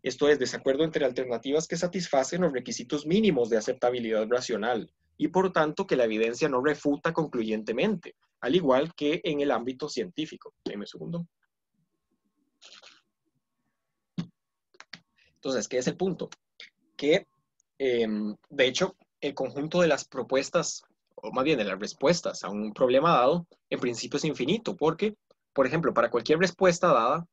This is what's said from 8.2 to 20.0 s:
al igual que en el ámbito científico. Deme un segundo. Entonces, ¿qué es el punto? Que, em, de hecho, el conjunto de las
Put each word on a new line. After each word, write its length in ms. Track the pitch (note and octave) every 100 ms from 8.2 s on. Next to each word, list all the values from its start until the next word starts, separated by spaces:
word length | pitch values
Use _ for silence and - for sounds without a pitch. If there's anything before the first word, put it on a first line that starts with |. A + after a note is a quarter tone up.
| _ _
al 120 | B2
igual 400 | E3+ D3+ B2+ D#3+ -
que 260 | D3 E3+
en 160 | F3 D3
el 120 | C#3+
ámbito 360 | A#2+ A#2+ C3 D3
científico. 680 | - G2 A#2 D#3 - - - -
Deme 160 | -
un 60 | -
segundo. 400 | - D#3+ E3+ E3+ _ _ _ _ _ _ _ _ _ _ _ _ _ - - - _ _ _ _ _ _ _ _ _ _ _ _ - - _ _ _ _ - - - _ _ _ _
Entonces, 340 | C#3 B2+ -
¿qué 80 | B2+
es 100 | D3
el 80 | -
punto? 340 | F#3+ D#3+ - - _ - - _ _ -
Que, 280 | C#3+ F3+ - _ _ _ _ -
em, 580 | C3+ A#2+ A2 G#2+ G#2+ G#2+ _
de 180 | C#3+ C3
hecho, 300 | B2+ F#3 - _ _
el 120 | D3
conjunto 460 | C3+ C3 C3 D3+ F3+
de 80 | E3+
las 160 | C#3